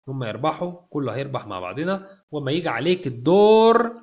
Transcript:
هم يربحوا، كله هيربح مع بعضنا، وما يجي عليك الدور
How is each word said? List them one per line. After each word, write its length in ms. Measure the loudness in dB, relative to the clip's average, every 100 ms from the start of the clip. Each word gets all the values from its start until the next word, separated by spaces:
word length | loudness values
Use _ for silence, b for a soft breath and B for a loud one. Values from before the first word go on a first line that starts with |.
| -12
هم 160 | -8
يربحوا، 480 | -8 -4 -4 -4 -8 -10 _
كله 220 | -6 -6
هيربح 320 | -6 -6 -8 -8
مع 140 | -10
بعضنا، 640 | -8 -6 -6 -6 -8 -20 _
وما 220 | -8 -4
يجي 160 | -4 -2
عليك 380 | -2 -2 -2 -4
الدور 840 | -4 2 6 8 8 6 4 0 -6